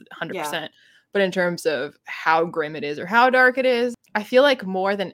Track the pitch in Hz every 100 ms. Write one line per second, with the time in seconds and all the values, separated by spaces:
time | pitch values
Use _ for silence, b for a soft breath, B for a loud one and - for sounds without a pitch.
0 | - - 165 185 151 160 156 _ b b
1 | b 202 190 180 180 170 165 139 143 -
2 | - - 165 160 170 165 151 156 143 147
3 | 175 226 254 254 254 254 262 240 247 233
4 | _ 214 202 247 285 262 190 185 190 202
5 | 180